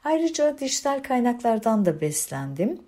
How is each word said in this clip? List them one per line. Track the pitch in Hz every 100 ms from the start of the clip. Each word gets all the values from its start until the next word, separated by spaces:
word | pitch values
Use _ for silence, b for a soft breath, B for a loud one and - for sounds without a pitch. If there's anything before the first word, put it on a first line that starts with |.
Ayrıca | 294 320 330 320 294 285
dijital | 269 - 285 277
kaynaklardan | 269 254 240 240 233 220 226 214
da | 180 151
beslendim. | 151 147 - 139 139 139 220 359